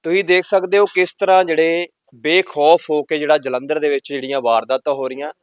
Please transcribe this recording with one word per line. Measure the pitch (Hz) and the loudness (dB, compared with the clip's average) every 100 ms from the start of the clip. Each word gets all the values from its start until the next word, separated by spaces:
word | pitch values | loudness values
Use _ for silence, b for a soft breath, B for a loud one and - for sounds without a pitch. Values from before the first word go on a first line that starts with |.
ਤੁਸੀਂ | 165 190 | -2 -2
ਦੇਖ | 170 180 | 2 0
ਸਕਦੇ | - 190 180 202 | 2 -2 2 2
ਹੋ | 202 | 2
ਕਿਸ | 185 180 | 0 -2
ਤਰ੍ਹਾਂ | - 190 185 | -2 2 4
ਜਿਹੜੇ | 180 156 165 170 175 _ _ | 4 0 0 -2 -6 _ _
ਬੇਖੌਫ | 123 117 175 185 147 147 165 - | -10 0 0 0 0 4 4 2
ਹੋ | 151 | -4
ਕੇ | 139 156 | -4 -6
ਜਿਹੜਾ | 147 151 | 0 0
ਜਲੰਧਰ | 131 127 139 151 | 0 -6 -4 -4
ਦੇ | 147 | -2
ਵਿੱਚ | 139 - | -2 -4
ਜਿਹੜੀਆਂ | 139 131 139 | -8 -4 -2
ਵਾਰਦਾਤਾਂ | 117 113 113 131 151 | 0 0 0 -4 -2
ਹੋ | 135 131 | -4 -6
ਰਹੀਆਂ। | 131 147 - | -8 -12 -12